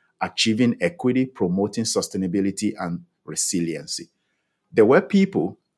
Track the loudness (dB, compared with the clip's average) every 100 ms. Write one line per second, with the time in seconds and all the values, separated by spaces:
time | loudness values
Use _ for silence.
0 | _ -10 -8 -2 0 2 2 2 -2 0
1 | 0 0 -2 -2 -2 0 -2 -2 -2 -2
2 | -4 -4 -2 0 -2 -2 -6 -4 -6 -8
3 | -10 _ -12 -6 -2 -2 -2 -6 -8 -12
4 | -12 _ _ _ _ _ _ 4 6 6
5 | 4 2 2 0 -2 -6 _